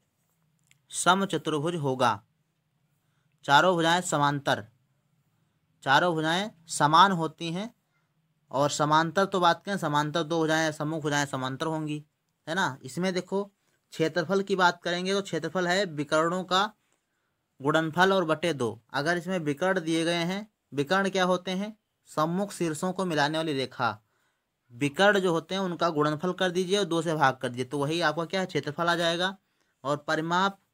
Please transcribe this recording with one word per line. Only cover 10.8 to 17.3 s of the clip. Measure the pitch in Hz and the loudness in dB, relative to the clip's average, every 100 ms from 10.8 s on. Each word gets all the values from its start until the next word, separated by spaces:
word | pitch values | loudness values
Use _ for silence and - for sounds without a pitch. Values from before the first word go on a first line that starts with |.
| 151 160 | -6 -4
भुजाएं | 147 143 143 | -2 -2 -2
समांतर | 139 131 131 160 | -4 -6 -6 -6
होंगी, | 160 151 151 147 _ _ _ - | -4 -6 -8 -12 _ _ _ -8
है | |
ना। | 170 175 131 | -4 -2 -4
इसमें | 131 170 185 | -10 -6 -4
देखो | 180 180 196 202 _ _ _ _ | -4 -4 -6 -6 _ _ _ _
क्षेत्रफल | - 160 156 156 196 | -4 -2 -2 -2 -2
की | 196 190 | 0 2
बात | 180 175 | 2 2
करेंगे | 180 175 185 | -4 -4 -2
तो | 196 | -4
क्षेत्रफल | 196 170 156 185 175 | -2 -6 -4 -2 0
है | 180 202 | 0 -2
विकर्णों | 147 147 156 165 180 | -4 0 0 2 -2
का | 180 185 214 - _ _ _ _ _ | -2 0 0 -4 _ _ _ _ _